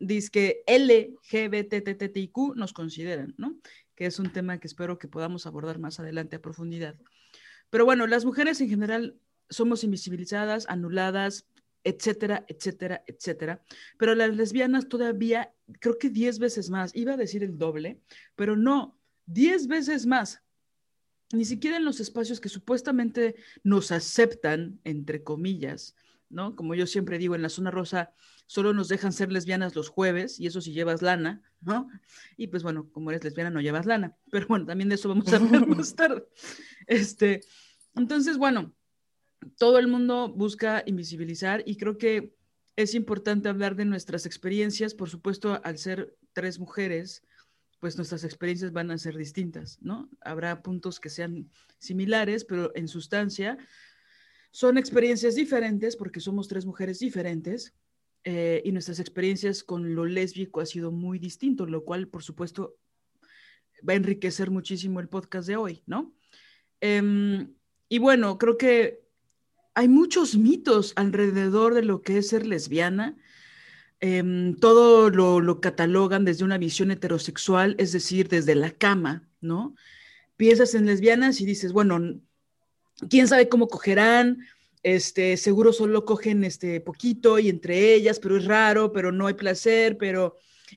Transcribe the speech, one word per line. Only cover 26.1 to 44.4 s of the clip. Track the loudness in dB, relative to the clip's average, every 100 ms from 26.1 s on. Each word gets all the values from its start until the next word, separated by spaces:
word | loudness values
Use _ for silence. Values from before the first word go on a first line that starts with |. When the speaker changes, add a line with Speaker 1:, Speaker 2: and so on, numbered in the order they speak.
| _ _
Speaker 1:
¿no? | -12 -10
Como | -10 -8 -4
yo | -4
siempre | -4 -6 -4
digo, | -4
en | -4
la | -6
zona | -6 -6
rosa | -6 -6 -6 -8 _ _ _ -10
solo | -2 0
nos | 0 -2
dejan | -2 -4
ser | -4 -4
lesbianas | -4 -4 -4 -4
los | -6 -6
jueves, | -2 0 0 -4 -6
y | -8
eso | -8
si | -8
llevas | -4 -2 0
lana, | 0 0 -2 -8 _ _
¿no? | -6 -6 -6 -16 _ -20 -20 -14
Y | -8
pues | -8
bueno, | -6 -8 -10
como | -12 -8
eres | -8
lesbiana | -8 -8 -6
no | -4
llevas | -2 -2 -2
lana, | -2 -4 -10 _
pero | -4 0
bueno, | -2 -2
también | -4 -2
de |
eso | -2 -2
vamos | -2 2
a | 4
hablar | 6 6 4
Speaker 2:
<laughs> |
Speaker 1:
más | 0 -2 0
tarde. | 0 -2 -10 _ -20 -20 -20 -12 -2
Este, | -2 -2 0 0 0 -8 _ _ _ _ -4
entonces, | -2 0 0 0
bueno, | 0 0 -4 _ _ _ _ _ _ -20 -12 2
todo | 4 6
el | 4
mundo | 2 0 -2 -4
busca | -4 -4 -2 -4 -2 -4
invisibilizar | -6 -8 -10 -10 -6 -4 -4 -6
y | -6
creo | -6 -2
que | -2 -2 -6 _ _ _ _ -4
es | -2
importante | -2 -4 -4 -2 -2 -2
hablar | -2 -4
de | -4
nuestras | -4 -4 -6 -10 -10
experiencias, | -10